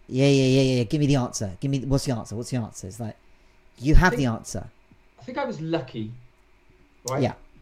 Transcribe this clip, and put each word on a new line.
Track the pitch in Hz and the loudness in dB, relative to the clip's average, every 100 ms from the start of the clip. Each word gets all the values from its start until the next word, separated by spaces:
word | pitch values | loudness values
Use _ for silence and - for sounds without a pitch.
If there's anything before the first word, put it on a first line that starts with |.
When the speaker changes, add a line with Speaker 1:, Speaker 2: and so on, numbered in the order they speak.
| - | -8
Speaker 1:
"Yeah, | 127 139 | 2 4
yeah, | 139 131 131 | 4 4 4
yeah, | 131 127 | 4 2
yeah, | |
give | 113 156 | 0 0
me | 143 | 2
the | 139 | 2
answer. | 123 - 101 87 | 0 -6 -8 -6
Give | 139 | -4
me, | 139 | -4
what's | 123 135 - | 0 -2 0
the | 117 | -6
answer? | - 104 | -6 -10
What's | 120 | -6
the | 131 | -6
answer?" | 110 - 92 | -8 -12 -16
It's | 104 | -12
like, | 110 - _ _ _ _ _ _ | -12 -12 _ _ _ _ _ _
you | 127 151 | 6 8
have | 180 | 8
Speaker 2:
I | 240 | 4
think | 131 | -2
Speaker 1:
the | |
answer. | 110 - - - _ _ _ _ _ | -2 -8 -12 -14 _ _ _ _ _
Speaker 2:
I | |
think | - 254 | -12 -6
I | 262 | -6
was | 160 | -6
lucky, | 160 160 127 120 107 - - _ _ _ _ _ _ _ 120 | -4 -4 -6 -10 -10 -12 -20 _ _ _ _ _ _ _ -6
right? | 135 | -2
Speaker 1:
Yeah. | 123 - - - | -2 -4 -16 -20